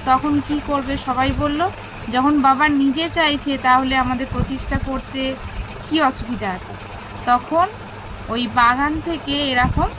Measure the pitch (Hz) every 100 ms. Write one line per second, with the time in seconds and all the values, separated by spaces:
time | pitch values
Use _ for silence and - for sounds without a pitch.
0 | - 262 294 294 269 294 277 285 262 277
1 | - 247 269 262 294 294 359 - - -
2 | - 240 277 302 269 269 302 285 277 269
3 | 330 339 311 294 285 269 247 254 262 269
4 | 254 254 262 254 - 269 - 269 269 262
5 | - 269 262 262 - - - - - 311
6 | 285 269 226 233 202 185 - - - -
7 | - - - 247 - 320 370 427 - -
8 | - - - 226 240 226 240 254 285 311
9 | 320 320 285 285 285 247 247 - 370